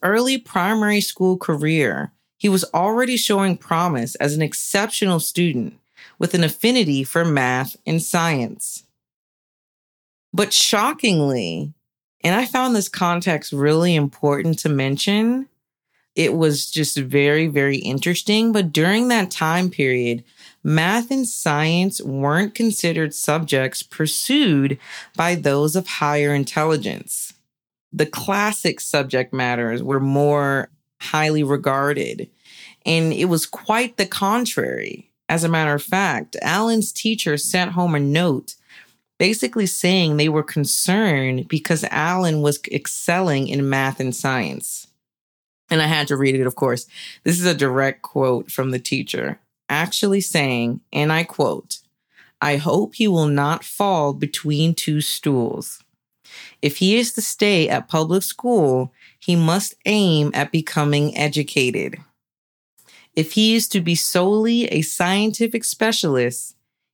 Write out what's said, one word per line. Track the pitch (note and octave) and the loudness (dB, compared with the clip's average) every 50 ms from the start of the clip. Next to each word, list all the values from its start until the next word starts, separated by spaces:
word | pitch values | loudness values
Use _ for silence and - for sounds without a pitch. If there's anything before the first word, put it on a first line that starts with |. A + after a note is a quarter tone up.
early | - F#3 G#3 A3+ B3 C4 C4+ | -2 0 2 2 2 2 0
primary | B3 - - - F#3+ F3 G3 A3 A3 G#3 G#3 G#3 G3+ | -2 -4 -4 -2 -2 0 0 0 2 2 2 2 2
school | G3 - - - F#3 F#3 F#3 | 0 -2 -2 0 0 0 0
career, | F3+ - - D#3+ C#3+ D3+ D#3 D#3+ D#3+ C#3 A2 D#2 C2+ D2 - _ _ _ _ _ | 0 0 -2 -2 0 0 0 2 2 0 0 -2 -4 -6 -8 _ _ _ _ _
he | - - G#3 | -2 0 2
was | F#3+ F#3 F3+ - - | 2 2 0 0 -2
already | E3 F3+ G#3 A3 A#3+ B3+ B3 B3+ | 0 0 2 2 0 0 0 0
showing | A#3 - - G#3 G3 G3 F#3+ F3 | -2 0 2 2 2 2 2 0
promise | - - - E3+ E3 F3 F3 D3+ A#2+ A#2 A#2+ - | -2 -4 -2 -2 0 0 0 0 -2 -4 -4 -4
as | - - C#3+ D3 | -2 -2 -2 0
an | D#3 | 0
exceptional | D#3 C#3+ - - - - - G3 G#3 - - - G#3+ F#3+ F3 D#3+ | -2 -2 -2 -6 -6 -2 0 0 0 0 0 0 0 2 2 0
student | - - - E3+ F3 E3+ C3+ B2 G#2+ - - _ _ _ _ - - - - | 0 -2 0 0 0 0 0 -2 -4 -6 -8 _ _ _ _ -20 -20 -18 -6
with | - - E3+ - | -4 -4 0 2
an | F3 E3+ | 2 2
affinity | D3+ - - - A3+ B3+ B3+ G3+ D3+ C#3 C3+ C3+ | 2 0 0 0 2 4 4 2 2 2 0 0
for | - - E3+ E3+ | 0 0 0 2
math | E3+ D3 C#3 B2+ B2+ B2+ B2+ C3+ - - - - | 2 2 2 2 2 0 0 -2 -4 -8 -12 -6
and | - D#3 E3 | -2 -2 -2
science. | D#3 - - F3 E3 E3 D#3 C3 A#2 A2+ - - - - - - _ _ _ _ _ _ _ _ _ _ _ _ _ _ _ _ _ _ _ _ _ _ _ _ _ _ _ _ _ - - | -2 0 0 0 2 2 0 0 -2 -4 -6 -10 -12 -12 -12 -14 _ _ _ _ _ _ _ _ _ _ _ _ _ _ _ _ _ _ _ _ _ _ _ _ _ _ _ _ _ -6 0
But | F#3+ G#3 G#3 - | 0 0 2 2
shockingly, | - - - - G3+ G#3+ C4+ - - - A3+ F#3 D#3+ D3 C#3 C3 A#2+ G2 E2+ E2 - D3 D3 - _ _ _ _ _ _ _ _ _ - | 2 2 4 2 2 2 0 -2 0 0 2 2 2 2 2 0 0 -2 -4 -4 -6 -6 -8 -10 _ _ _ _ _ _ _ _ _ 0
and | E3+ F#3 | 0 2
I | A3+ B3+ | 2 0
found | A3+ - B3+ B3+ C4 A#3 | 0 0 0 0 2 2
this | G#3 F#3+ - | 0 0 -2
context | - - F#3 F3 E3+ F3 F3 F#3+ D#3+ D3 - - D3 | -4 -2 0 0 0 0 0 -2 -2 -2 -4 -6 -4
really | C#3 C#3 D3 D#3 D#3+ E3+ F3+ E3+ | 0 2 2 2 4 4 4 4
important | D#3 D3 C#3+ - - - D3 C#3+ C#3 - E3 D#3 - | 2 2 0 -2 -2 0 0 0 2 0 -2 -2 0
to | - D#3+ | 0 0
mention. | D3 C3+ C3+ C3+ C#3 C#3+ - G3+ G3+ G#3+ A3 A#3 B3 C4 C4+ - _ _ _ _ _ _ _ _ _ _ _ _ - | 0 0 0 0 -2 -2 0 0 2 2 2 2 0 -2 -4 -8 _ _ _ _ _ _ _ _ _ _ _ _ -2
It | D3+ E3 - B2 | 0 0 2 2
was | E3 D#3+ D#3 D3 C#3+ - - | 4 2 2 2 0 -4 -6
just | - D#3+ D3+ - - | -4 -2 -2 -2 -2
very, | D3 C3+ B2+ C3+ C#3+ C#3+ D3 D3 D#3 D#3+ | -4 -4 0 2 2 4 4 4 2 2
very | D#3+ C#3 C#3+ C#3 C#3 C#3 | 0 0 0 0 0 0
interesting. | B2+ - - C3 C#3 - F3 F3 - - - G#3 A3 A3+ A#3 | -2 -4 -4 -4 -2 -2 -2 -2 -2 0 2 2 2 4 2
But | G#3+ G#3+ F#3+ D#3+ D3 | 2 2 0 0 2
during | D3+ D#3+ F3+ G3+ A3+ B3 | 2 2 2 2 2 2
that | B3 A#3+ A3 F#3 F#3 | 2 2 2 2 0
time | - - E3 D#3+ E3 F3+ F#3 F3+ | -2 -2 0 0 2 0 0 -2
period, | F3+ - C#3+ C3 B2+ B2 A#2+ A#2+ A#2+ A#2 - _ _ _ - - - _ - | -2 -2 0 0 0 0 0 0 -2 -4 -6 _ _ _ -20 -20 -18 _ -2
math | D3+ D#3 D#3+ E3 F3+ G#3 A#3+ A#3 A#3+ | 0 2 2 4 2 2 0 0 -2
and | C4+ C4+ B3+ | -2 -2 -2
science | A#3 - - - E3 D3 D3 D#3 D#3+ E3+ F3 F#3 G3 - - | -4 -6 -4 -2 0 0 2 2 2 2 2 0 0 -2 -4
weren't | - C#3+ C3+ C3+ C#3 C#3+ D3+ E3+ G#3 G#3 - | -6 -6 -4 -2 0 0 2 2 0 -2 -2
considered | - A#3 A3+ G#3 - - E3+ D#3+ E3 D#3+ D3+ - | -2 -2 0 0 0 -2 -2 0 0 -2 -4 -4
subjects | - - - D3+ E3 D#3+ D3 D3 C3+ C3 C3 - - - | -4 -2 -2 0 0 0 0 0 0 0 -2 -4 -8 -12
pursued | - - - D#3+ D3+ - - - - C4+ D4+ C#4+ G3+ D3+ C#3 C3+ C3+ C#3 - - - - - - - - | -10 -4 -4 -2 -2 -2 -4 -2 0 2 2 4 4 4 2 2 0 -2 -4 -8 -16 -18 -18 -18 -14 -6
by | - E3 F3 F3+ | -2 -2 0 0
those | E3 D3 C#3+ C#3 C#3+ D3 D#3 D3+ | 0 0 0 2 2 2 2 0
of | F#3 F3+ | -2 -2
higher | - - - D#3 D3 D3 D3 D3 D3 C#3+ | -4 -4 -2 -2 0 0 2 0 2 0
intelligence. | C#3+ C#3 - - D#3+ D#3 D#3+ D#3+ C#3+ G#2+ F#2 B1+ - - - - - - - - _ _ _ _ _ _ _ _ _ _ _ - | 0 -2 -2 -2 -2 0 0 0 -2 -2 -6 -8 -8 -10 -10 -10 -10 -10 -12 -14 _ _ _ _ _ _ _ _ _ _ _ -2
The | D3+ D3+ | -2 -2
classic | D3 - - - - G3 G3+ G#3 G#3+ G#3 - - E3 B2+ - | -2 -2 -8 -4 -2 -2 0 0 -2 -2 -2 -4 -4 -4 -4
subject | - - - D3 C#3 C3 C3+ B2+ B2 - | -8 -2 -2 -2 -2 0 -2 -2 -2 -2
matters | - C3 B2+ B2 B2 A#2+ A#2 A2+ A#2 B2 A#2+ | -4 -4 -2 -2 -2 -2 -2 -2 -2 -4 -4
were | C3 C#3 C3+ | -2 -2 0
more | C3+ C#3 C#3 C#3+ D3 D3 D3 D3 C#3 C#3 C#3 C3+ - - _ _ _ _ _ - | 0 2 2 4 4 4 4 2 2 0 0 -2 -4 -6 _ _ _ _ _ -16
highly | - - - D#3 D#3 D#3 D#3 D3+ D3 | -8 -4 -2 0 0 2 2 2 2
regarded. | C3+ C#3+ C#3 - C#3 C3+ C3+ C#3 C#3+ D3 E3+ - A#1 A1+ - - - _ _ _ - - - - - - _ - | 0 0 0 0 0 0 0 0 0 0 -2 -4 -6 -6 -10 -12 -14 _ _ _ -20 -20 -20 -20 -20 -18 _ -2
And | - E3 E3 E3 D#3+ D3+ | 0 2 2 2 2 0
it | - D#3+ | 0 0
was | F#3 E3+ D#3+ - | 2 2 0 -2
quite | - - - - - G#3+ A#3 B3+ A#3+ B3 | -4 -10 -12 -4 -2 0 0 0 -2 -2
the | - G3 | -4 -6
contrary. | F#3 - - G3 G3 G#3+ B3 B3 - - - G#2+ B1+ B1+ A#1 G1+ G1+ - - - _ _ _ _ - | -4 -2 -2 0 0 2 0 0 -2 -2 -2 -2 -2 -4 -6 -8 -8 -10 -14 -18 _ _ _ _ -2
As | E3 E3+ E3 | -2 0 2
a | E3 | 2
matter | E3 D#3+ D#3 D3+ D3 | 2 2 2 2 0
of | C#3+ - | 0 -2
fact, | - F#3 F#3+ G3+ E3+ C3+ A2+ - - - - | -2 0 0 2 0 0 -2 -4 -8 -10 -6
Alan's | - - E3 G3 A3 A#3 A3+ A3 - - | -2 0 0 2 2 2 2 2 0 -2
teacher | - - - A3 A3 G#3+ - E3+ D3 | -6 -4 -2 -2 -2 -2 -2 -2 -2
sent | D3 - - - F3+ F3+ F3 F3 | -2 -2 0 0 0 0 0 0
home | F3+ F3+ E3+ D#3 | 0 0 2 2
a | D3 | 2
note | C#3+ C#3 C#3+ D#3+ F3+ F3 C3+ B2 - - - _ _ _ - - - _ _ _ _ _ _ | 2 2 2 2 2 2 0 -2 -4 -10 -20 _ _ _ -20 -20 -20 _ _ _ _ _ _
basically | - F3 F#3+ A3 - - A#3 - A3+ G3+ | 0 0 0 0 0 -2 -4 -2 0 -2
saying | F3+ - - - F3+ F#3+ F#3+ F3 D#3+ D3+ | 0 -2 0 0 2 2 4 2 2 2
they | D3 D3 | 2 2
were | D#3 D3+ D#3 D3 | 2 2 0 -2
concerned | - - D#3 C#3+ - - - - - F#3 G#3+ A3 G3 D3+ C3+ C3 C3 B2+ B2+ - | -2 -2 -2 -2 0 0 -2 0 2 2 2 2 2 2 2 0 0 -2 -2 -4
because | - D#3+ D3 - - E3+ D3+ - | -2 -4 -4 0 0 -2 -2 -2
Alan | - - D3 D#3 E3+ F3+ F#3 F#3 E3+ D#3 D3+ | -4 -2 -2 -2 0 0 0 0 2 2 2
was | D3 D3 C#3+ - - - | 2 0 0 -2 -6 -6
excelling | - C#3+ - - - - - - E3+ F3+ F#3+ F3 C#3+ C3+ C3+ | -6 -6 -6 -6 -10 -6 -2 0 0 2 2 2 0 0 0
in | A#2+ C3 C#3 C#3 C#3 | -2 -2 -2 0 0
math | C3+ C3+ C3+ C3+ B2+ - | 0 0 0 -2 -2 -2
and | C3+ B2+ B2 | -4 -4 -4
science. | - - C3+ C3 - G2 D2 C2+ C#2+ - - - - - _ _ _ _ _ _ _ _ _ _ _ _ _ _ _ _ - | -4 -4 -2 -2 -2 -2 -4 -6 -8 -10 -10 -12 -12 -14 _ _ _ _ _ _ _ _ _ _ _ _ _ _ _ _ 0
And | E3 D#3+ | 2 2
I | D3+ | 2
had | D3+ D#3+ D3+ D3 C#3 | 2 2 0 0 0
to | C#3+ | 0
read | C3 C#3 C3+ C3+ | 2 2 2 2
it, | C3 B2+ | 2 0
of | B2+ - | 0 0
course. | - C#3 C3 A#2+ A#2+ - _ - - - - - - - | 0 0 0 0 -2 -4 _ -18 -18 -18 -18 -14 -6 0
This | - F3 F3 | 0 0 2
is | F3+ | 2
a | F#3 E3 | 0 2
direct | C#3+ C#3+ C3+ B2+ C3+ C3+ C3+ - _ | 2 0 0 2 2 0 0 -2 _
quote | - - - C#3 C3+ B2+ B2 A#2 - - | -10 -6 -2 0 2 2 2 0 -2 -6
from | - - C3 C3 | -6 -4 -2 -2
the | C3 | -2
teacher, | B2+ - - C#3 B2+ - - - - - C2+ - - _ _ _ _ _ - | -4 -4 -4 -4 -4 -4 -4 -6 -6 -4 -6 -8 -10 _ _ _ _ _ -4
actually | C#3+ D3+ E3+ G3+ - - - G3+ G3 G3+ | -2 -2 -2 -2 -2 -2 0 2 0 0
saying, | F#3+ - - D#3+ C#3+ C3 B2 A#2+ A#2 A#2 B2 - _ - | -2 0 0 0 0 0 0 0 0 -2 -4 -6 _ -6
and | - C#3+ D3 D3+ D#3 | -4 -2 0 2 2
I | E3 E3+ | 0 -2
quote, | - - - C#3+ G#2+ D2 - - - - - _ _ _ _ _ _ _ _ - _ _ - | -4 -2 -2 0 0 0 -4 -8 -12 -14 -14 _ _ _ _ _ _ _ _ -20 _ _ -4
"I | - D3 C#3+ | -2 0 0
hope | C#3+ D3 D#3+ C#3+ F#3 G#3 - - | 0 0 0 0 0 0 -2 -2
he | - A3 | 0 2
will | G#3 F3+ E3 D#3 | 2 4 4 4
not | D3 C#3+ C#3+ C#3+ D3 D#3+ E3+ - | 2 2 2 0 0 -2 -4 -6
fall | - - - G#3 G3 F#3+ D#3+ D3 C#3+ | -10 -4 -2 0 2 2 2 0 0
between | C#3+ C#3 D3 C#3+ - - - D3+ D3+ C#3+ D#3+ E3 E3 | -2 -2 -6 -6 -6 -6 -4 -2 0 2 2 0 0
two | - - - D3+ D3+ | 0 -2 -2 -2 -2
stools. | D3+ - - - - D3+ C#3 B2 A#2 A2+ - - - - - - _ _ _ _ _ _ _ _ _ - - - - - - - | -2 -4 -6 -4 -2 0 0 0 0 -2 -4 -8 -10 -12 -14 -18 _ _ _ _ _ _ _ _ _ -20 -20 -20 -20 -20 -12 -4
If | - C#3+ C#3+ | -4 -4 0
he | - F#3+ F#3+ G#3+ | 2 2 4 4
is | A#3 A#3+ A#3 - | 2 2 0 -4
to | A#3 | -4
stay | G#3 - - - G#3+ G#3 G3+ E3+ D#3+ - | -6 -6 -2 0 2 2 4 4 2 2
at | - C3 - | 0 -2 -4
public | - - D#3 D#3+ D#3+ F3 G3 | -2 -2 -2 0 2 0 0
school, | - - - - - B3 A#3+ G#3 D#3 C#3 B2+ B2+ C3 B2+ _ _ - - _ | -2 -4 -8 -6 -2 0 2 4 4 4 2 2 0 -4 _ _ -20 -20 _
he | _ - - F3 | _ -2 0 2
must | E3+ E3 D#3+ E3+ G3+ G#3 - - _ - | 4 4 4 2 0 -2 -4 -10 _ -2
aim | F#3+ G#3+ G#3+ G3+ F3+ D#3+ D3+ D3 D3 - | 0 2 2 4 4 4 2 2 0 0
at | B2+ C#3+ - | -2 -4 0
becoming | - E3 D#3 - - D#3+ D3 D3 D3 D3 D3 D3+ - | -2 -4 -2 -2 -2 0 2 2 2 2 2 0 0
educated. | - D3 D3+ C#3+ D3+ C#3+ - - C#3+ C3 B2 A2+ - C#2 C2 - - - _ _ _ _ _ _ _ _ _ _ _ _ _ _ _ _ _ - - - _ - | -2 -2 0 0 -2 -4 -2 0 0 0 0 0 -2 -4 -6 -8 -12 -18 _ _ _ _ _ _ _ _ _ _ _ _ _ _ _ _ _ -20 -20 -18 _ -2
If | D#3+ D#3 - | -2 -2 0
he | - G#3+ A3 A3 A3+ | 2 2 4 4 4
is | A3+ A3+ - | 2 0 0
to | - G3 | 0 0
be | E3 E3+ E3+ | 0 2 0
solely | D#3+ - - - F3+ F3+ F#3+ G#3 G#3+ A3 A#3 A#3 A#3+ A#3+ | 0 0 0 2 2 2 4 2 2 2 2 2 2 0
a | - - D#3 | 0 0 -2
scientific | D#3 - - - F3+ F3+ F#3+ G3+ G#3+ A3 G#3+ - A#3 A3+ A#3+ A3+ - | -2 -2 -2 -2 0 2 2 2 2 0 0 0 -2 -2 -2 -4 -4
specialist, | - - - A3 A3 A3+ - - D#3+ C#3 B2+ A#2+ B2 B2 - - - - _ _ _ _ _ _ _ | -4 -2 0 0 0 0 0 0 0 2 2 0 0 -2 -6 -12 -14 -16 _ _ _ _ _ _ _